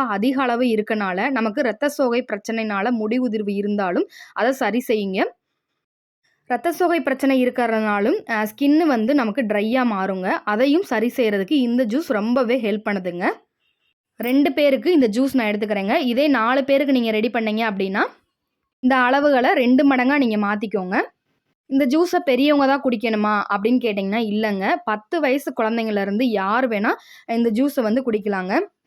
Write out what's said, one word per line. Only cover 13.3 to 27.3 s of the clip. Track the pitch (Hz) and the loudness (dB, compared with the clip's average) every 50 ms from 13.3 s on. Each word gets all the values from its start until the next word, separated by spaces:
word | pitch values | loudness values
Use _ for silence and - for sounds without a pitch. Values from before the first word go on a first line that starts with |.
| 453 - _ _ _ _ _ _ _ _ _ _ _ _ _ _ _ - | -4 -6 _ _ _ _ _ _ _ _ _ _ _ _ _ _ _ -8
ரெண்டு | 220 240 254 277 294 330 | -4 0 2 2 2 2
பேருக்கு | 269 311 294 285 269 254 202 330 | 2 2 2 2 2 2 2 2
இந்த | 359 311 262 226 | 4 4 4 4
ஜூஸ் | 202 240 262 277 - | 2 0 0 0 0
நான் | 262 226 208 | 0 0 0
எடுத்துக்கிறேங்க. | 208 208 208 202 214 202 196 196 247 349 311 | -2 -2 -2 -2 -2 -2 -2 0 0 0 0
இதே | 247 233 240 294 311 | 0 0 2 2 2
நாலு | 277 240 220 233 254 277 269 | 2 2 2 2 0 0 0
பேருக்கு | 269 277 269 294 277 277 254 | 2 2 2 2 2 2 2
நீங்க | 233 226 | 2 0
ரெடி | 214 214 214 247 | 0 0 -2 -2
பண்ணீங்க | 214 240 226 214 214 220 233 | -2 -2 -2 -2 -2 -2 -2
அப்படின்னா, | 220 208 190 196 190 190 214 - 494 - _ _ _ _ _ _ _ _ _ _ _ _ _ - | -2 -2 -4 -4 -2 -2 -2 -4 -4 -6 _ _ _ _ _ _ _ _ _ _ _ _ _ 0
இந்த | 254 269 262 | 2 2 4
அளவுகளை | 247 247 262 285 285 294 285 254 240 294 392 | 4 4 2 4 4 4 4 4 4 2 2
ரெண்டு | 311 254 240 254 262 302 | 2 4 4 4 4 6
மடங்கா | 277 269 254 247 254 285 285 | 4 4 4 2 2 2 2
நீங்க | 269 233 214 214 | 2 2 0 0
மாத்திக்கோங்க. | 214 202 208 208 214 208 185 202 185 185 190 254 415 - - _ _ _ _ _ _ _ _ _ _ - | 0 -2 -2 -4 -4 -4 -4 -4 -4 -2 -2 -2 -2 -4 -8 _ _ _ _ _ _ _ _ _ _ -2
இந்த | 269 269 294 | 0 0 2
ஜூஸை | 254 254 311 359 349 - 349 | 2 2 2 2 2 0 0
பெரியவங்க | 349 285 254 240 277 294 302 285 277 262 | 0 0 0 2 2 2 4 4 4 2
தான் | 277 277 | 2 0
குடிக்கணுமா | 269 269 240 214 226 233 220 214 208 208 214 208 - - | 0 -2 -2 0 -2 -2 0 0 0 0 0 0 -2 -2
அப்படின்னு | 202 202 196 226 247 254 | -4 -2 0 0 0 2
கேட்டிங்கன்னா | 240 226 208 202 196 196 202 233 233 | 0 0 -2 -2 -2 -2 -2 -2 -2
இல்லைங்க. | 214 202 214 220 214 202 190 190 220 349 330 - | -2 -2 -2 -2 -2 -2 -2 -2 -2 -2 -2 -2
பத்து | - 208 208 - _ - 339 | -4 -6 -6 -6 _ -4 -2
வயசு | 294 269 254 285 - - | 0 0 0 0 -2 -4
குழந்தைங்கள்ல | 254 - 233 220 226 233 226 220 214 202 | -4 -2 -2 -2 -2 -2 -2 -2 -2 -2
இருந்து | 196 202 202 208 262 247 | -2 -2 0 0 0 0
யார் | 220 202 190 196 208 240 262 247 | 0 0 0 0 0 0 0 0
வேணா | 226 202 202 247 415 - - - - - - | -2 -2 0 -2 -2 -4 -6 -14 -20 -20 -10
இந்த | - | -4